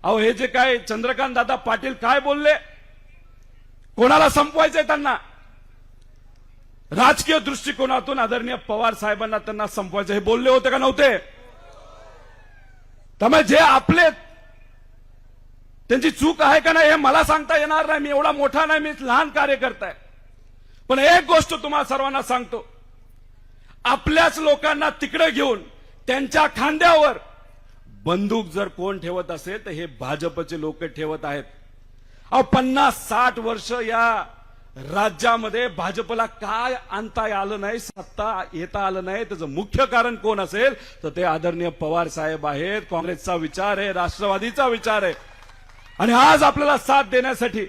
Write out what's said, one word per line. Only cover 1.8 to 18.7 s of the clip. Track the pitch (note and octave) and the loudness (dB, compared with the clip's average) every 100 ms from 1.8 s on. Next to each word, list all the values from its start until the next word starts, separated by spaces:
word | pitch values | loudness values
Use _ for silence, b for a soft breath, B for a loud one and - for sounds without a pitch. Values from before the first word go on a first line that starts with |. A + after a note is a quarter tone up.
| C4 | -4
काय | C4 A#3 C#4 | -4 0 0
बोलले, | C#4 C#4+ D4 D4 - - - - - - - - - - - - - - | 0 0 2 2 -2 -20 -20 -20 -20 -20 -20 -20 -20 -20 -20 -20 -18 0
कोणाला | A#3+ D4+ D#4 | 4 6 4
संपवायचंय | D4 D4 D#4 D#4 D#4+ | 4 0 2 2 2
त्यांना? | D4+ D4+ C#4+ A#3+ - - - - - - - - - - - - - - - - - | 0 0 0 -4 -6 -20 -20 -20 -20 -20 -20 -20 -20 -20 -20 -20 -20 -20 -20 -20 -10
राजकीय | D#3 B3+ D4+ - D#4 | 4 4 4 2 0
दृष्टिकोनातून | G#3+ C#4 C#4 C#4+ C4 C4 - C4+ | 0 -8 -8 -4 -2 -2 -2 -2
आदरणीय | A3+ A#3+ A#3+ B3 | -2 -2 -6 -10
पवार | - G#3+ A#3 | -6 -2 -2
साहेबांना | G#3+ G#3 G3+ A3 G#3+ | -2 -4 -4 -4 -6
त्यांना | G#3 G#3+ G#3 | -6 -8 -6
संपवायचं, | - F#3+ F#3+ F#3 | -6 -6 -6 -4
हे | G3+ | -4
बोलले | F#3+ A#3 B3+ | 0 2 4
होते | B3+ C4 | 4 4
का | C4 | 0
नव्हते? | C4 C4 C#4 G#3+ - - - - - - - - - - - - - - - - - - - - | 0 2 2 2 -6 -20 -20 -20 -20 -20 -20 -20 -20 -20 -20 -20 -20 -20 -20 -20 -20 -20 -20 -2
त्यामुळे | A3 D#4 | 4 4
जे | G#3+ C#4+ | 6 6
आपले, | D#4+ C4+ - E4 D#4+ - - - - - - - - - - - - - - - - - - | 6 4 4 4 4 2 -18 -20 -20 -20 -20 -20 -20 -20 -20 -20 -20 -20 -20 -20 -20 -20 -2
त्यांची | B3+ D#4 | 0 0
चूक | - D4 E4 | 0 -2 2
आहे | D4 D#4 | 4 4
का | D#4+ | 4
नाही | D#4+ D4+ | 6 6
हे | D#4 | 6
मला | C#4+ D4+ | 4 4
सांगता | D#4 D#4 D4+ D#4+ | 4 0 2 0
येणार | D4+ D#4 D#4 | 2 0 0
नाही. | D#4 | -2
मी | C#4+ | 0
एवढा | C#4+ D4+ | 0 0
मोठा | D4 C#4 C#4 | 0 0 0
नाही, | D#4 | 2